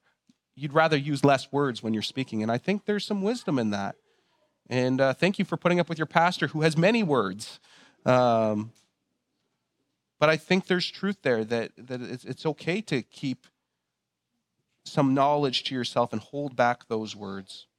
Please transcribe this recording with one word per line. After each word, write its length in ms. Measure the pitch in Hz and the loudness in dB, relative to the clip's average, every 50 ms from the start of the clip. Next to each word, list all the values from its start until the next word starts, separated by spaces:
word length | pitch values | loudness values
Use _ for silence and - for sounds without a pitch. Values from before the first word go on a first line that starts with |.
| _ _ _ _ _ _ _ _ _ _ _ | _ _ _ _ _ _ _ _ _ _ _
you'd 180 | - 139 151 135 | -10 -8 -2 2
rather 240 | 160 160 160 156 143 | 2 4 4 2 0
use 260 | 139 147 147 135 - | 0 0 -2 4 6
less 280 | 143 139 131 - - | 6 6 4 2 -2
words 320 | - 143 143 135 120 107 - | -2 0 0 0 -2 -4 -4
when 100 | 110 110 | -4 -4
you're 80 | 107 | -2
speaking, 400 | 104 - - 131 131 - - 110 | -4 -6 -6 -6 -6 -4 -4 -4
and 100 | 107 110 | -2 -2
I 60 | 117 120 | -2 -2
think 280 | - - 196 202 - | 0 -2 -4 -4 -2
there's 200 | - 208 208 - | -4 -4 -4 -4
some 160 | - 214 202 | -6 -6 -4
wisdom 380 | 190 208 247 240 - - 156 131 | -2 -4 -4 -4 -4 -2 -2 0
in 100 | 113 107 | 0 0
that. 260 | 101 101 98 98 - _ _ _ _ _ _ _ _ _ _ _ _ _ _ - | -2 -2 -4 -6 -8 _ _ _ _ _ _ _ _ _ _ _ _ _ _ -4
And, 320 | 113 127 127 127 131 131 | -2 0 0 0 2 2
uh, 140 | 135 135 127 | 2 2 2
thank 240 | - - 185 208 - | 2 0 0 0 0
you 80 | 196 | -4
for 120 | - 170 156 | -4 -4 -2
putting 220 | - 175 175 175 | 0 2 2 2
up 100 | 170 - | 0 -2
with 100 | 170 151 | -2 -6
your 80 | 160 - | -4 0
pastor 400 | - 170 165 175 180 - 170 143 | 2 2 2 2 2 0 -4 -4
who 140 | - 156 | -2 2
has 140 | 151 165 151 | 2 2 2
many 280 | 147 165 196 240 233 214 | 4 2 4 4 2 2
words. 560 | 165 143 127 104 95 92 104 110 - - - _ _ - - - _ _ _ - | 2 2 2 2 0 -2 -6 -10 -14 -16 -20 _ _ -20 -20 -20 _ _ _ 0
Um, 680 | - 127 127 127 120 117 113 113 110 107 104 107 113 - _ _ _ _ _ _ _ _ _ _ _ _ _ _ _ _ _ _ _ _ _ _ _ _ _ _ _ _ - | 2 4 4 6 4 4 4 2 2 0 -2 -4 -8 -12 _ _ _ _ _ _ _ _ _ _ _ _ _ _ _ _ _ _ _ _ _ _ _ _ _ _ _ _ 0
but 100 | 147 151 | 2 2
I 80 | 160 151 | 2 2
think 280 | - - 185 190 180 | 2 2 2 2 2
there's 240 | - 190 180 170 - | 0 -2 -2 -2 -4
truth 280 | - - - 196 202 _ | -8 -6 -6 -6 -4 _
there 240 | - 139 123 110 110 | 0 0 0 0 0
that, 260 | 107 123 117 113 - _ - | -2 -2 -4 -4 -6 _ -16
that 240 | 117 127 131 123 | -16 -12 -12 -10
it's, 240 | 123 95 117 127 - | -10 -10 -10 -10 -8
it's 200 | - 135 - - 160 | -10 -10 -6 -4 -6
okay 340 | 151 - - 165 165 220 | -6 -6 -4 -4 -4 -4
to 220 | 214 - 165 127 104 | -4 -4 -4 -4 -4
keep 420 | _ - - - 139 127 - _ _ _ _ _ _ _ _ _ _ _ _ _ _ _ _ _ _ _ _ _ _ _ _ _ _ _ _ - | _ -12 -8 -6 -6 -6 -6 _ _ _ _ _ _ _ _ _ _ _ _ _ _ _ _ _ _ _ _ _ _ _ _ _ _ _ _ -16
some 280 | - - 160 143 135 131 | -6 0 2 2 2 4
knowledge 500 | 139 135 143 147 147 147 135 127 - - | 4 2 2 2 2 0 0 -2 -2 -6
to 100 | - 135 | -4 -6
yourself 360 | 127 120 - - 131 120 117 | -6 -6 -4 0 0 0 0
and 100 | - 110 | -2 -8
hold 340 | - - - 143 143 143 127 | -10 -8 -10 -8 -8 -6 0
back 320 | 120 123 120 120 - - - | 2 2 2 2 -2 -6 -6
those 280 | 117 110 110 107 101 | -6 -6 -6 -6 -10
words. 520 | 101 104 98 98 98 95 - - - - _ _ | -12 -12 -10 -10 -12 -12 -14 -18 -20 -20 _ _